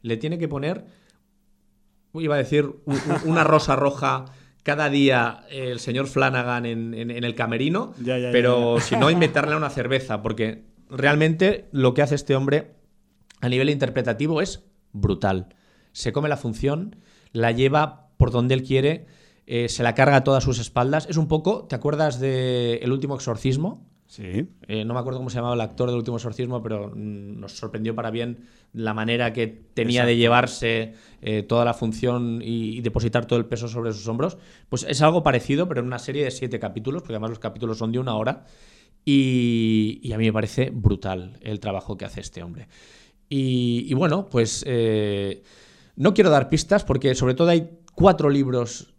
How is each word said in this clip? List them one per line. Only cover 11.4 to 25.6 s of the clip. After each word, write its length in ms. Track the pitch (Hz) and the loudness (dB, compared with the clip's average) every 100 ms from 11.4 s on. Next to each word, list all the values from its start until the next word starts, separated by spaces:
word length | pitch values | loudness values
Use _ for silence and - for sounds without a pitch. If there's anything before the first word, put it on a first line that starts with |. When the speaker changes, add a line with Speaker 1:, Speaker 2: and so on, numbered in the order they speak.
| 190 208 - | 2 2 -4
Speaker 1:
lo 220 | 143 127 | 2 2
que 80 | 127 | 4
hace 140 | 139 143 | 0 0
este 200 | - 135 | 0 0
hombre 360 | 139 147 156 _ _ _ _ _ _ - | 2 0 -2 _ _ _ _ _ _ -6
a 80 | 123 | -2
nivel 200 | 127 139 | 2 2
interpretativo 720 | 143 127 120 123 107 151 156 | 0 -2 -2 -2 -2 0 0
es 220 | 151 - _ _ _ | -2 -6 _ _ _
brutal. 580 | 104 104 92 101 95 90 _ _ _ _ | -2 0 2 0 0 -4 _ _ _ _
Se 200 | - 127 | -8 -4
come 180 | 123 151 | -2 -2
la 80 | 143 | -2
función, 580 | 123 107 135 147 208 - _ _ _ | -4 -2 -2 -2 -6 -14 _ _ _
la 200 | 117 117 | 0 0
lleva 580 | 117 135 147 151 - _ _ | 4 2 4 0 -4 _ _
por 140 | 123 | 2
donde 240 | 120 123 131 | 4 2 0
él 80 | |
quiere, 420 | 131 131 139 165 - - _ _ - | 2 2 2 -2 -8 -20 _ _ -6
eh, 240 | 120 120 | -4 -2
se 140 | - | 0
la 100 | 117 | 0
carga 220 | - 135 135 | 4 6 6
a 60 | |
todas 200 | 139 135 | 4 2
sus 140 | 135 120 | 2 -2
espaldas. 480 | 117 - 127 151 - | -2 0 2 0 -2
Es 80 | 165 | -2
un 100 | 160 | 0
poco, 380 | 160 170 226 - | 0 0 -4 -6
¿te 100 | 127 | -4
acuerdas 440 | 147 147 156 123 | -2 0 0 0
de 580 | 135 131 127 123 120 117 | -2 0 0 0 0 -2
El 100 | 123 | -2
último 220 | 135 139 135 | -2 -4 -6
exorcismo? 680 | - 110 131 131 180 - - _ _ | -6 -2 -2 0 -2 -6 -20 _ _
Speaker 2:
Sí. 400 | - 95 98 170 _ - | -16 -6 -4 -6 _ -8
Speaker 1:
Eh, 180 | 107 110 | -6 -4
no 80 | |
me 60 | 123 | -4
acuerdo 200 | 123 131 | -4 -6
cómo 100 | 127 | -6
se 60 | 123 | -4
llamaba 180 | 120 | -2
el 60 | 120 | -2